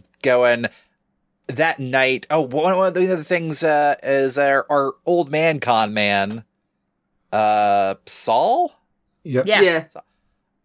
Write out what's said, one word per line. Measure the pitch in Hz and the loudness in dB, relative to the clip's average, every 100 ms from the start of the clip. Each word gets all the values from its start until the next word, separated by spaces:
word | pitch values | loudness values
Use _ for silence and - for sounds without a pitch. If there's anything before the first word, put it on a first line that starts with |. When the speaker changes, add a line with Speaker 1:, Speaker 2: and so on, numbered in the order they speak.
| - _ | -10 _
Speaker 1:
going. | 131 123 123 120 117 - _ _ _ _ _ _ - | 0 4 4 2 -2 -10 _ _ _ _ _ _ -8
That | 123 160 - | -2 -2 -2
night, | 127 131 131 123 - | -2 0 0 0 -2
oh, | 156 | -2
one, | 131 143 175 185 | -2 -2 0 2
one | 190 | 0
of | |
the | 180 185 | 0 0
other | 175 | -2
things, | 151 175 165 147 | -2 -4 -4 -2
uh, | 160 147 147 - | 0 2 2 0
is | 131 139 135 131 | -2 0 0 0
our, | 139 139 - | 0 0 0
our | 147 135 - - | -2 -2 -4 -2
old | 175 139 | 0 0
man | 151 165 147 | 0 0 0
con | 123 113 107 | 0 0 0
man, | 107 101 101 98 113 - _ _ _ _ _ _ _ _ | 0 0 0 -2 -8 -14 _ _ _ _ _ _ _ _
uh, | 107 107 107 104 101 98 98 - | 0 2 2 2 2 0 -4 -8
Saul? | - - 113 180 302 349 _ _ _ _ _ | -6 -2 0 2 0 -2 _ _ _ _ _
Speaker 2:
Yep. | 160 123 190 | -6 -2 2
Speaker 3:
Yeah. | 208 | 2
Speaker 4:
Yeah. | 185 160 156 - - _ _ _ _ _ | 4 2 -4 -16 -20 _ _ _ _ _